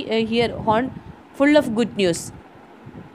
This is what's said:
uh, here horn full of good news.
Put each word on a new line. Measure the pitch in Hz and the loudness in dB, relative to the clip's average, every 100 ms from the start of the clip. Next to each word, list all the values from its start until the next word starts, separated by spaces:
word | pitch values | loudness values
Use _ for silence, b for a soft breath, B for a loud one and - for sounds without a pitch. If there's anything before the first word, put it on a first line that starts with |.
| - | 0
uh, | 226 226 | -2 0
here | 226 233 185 214 | 0 0 -2 0
horn | 220 262 - - - - - | 0 0 -8 -18 -20 -20 2
full | 277 302 | 6 6
of | 285 220 | 4 0
good | 240 - | -2 0
news. | 185 165 - - - - - - - - - | 0 0 -6 -16 -20 -20 -20 -20 -20 -18 -20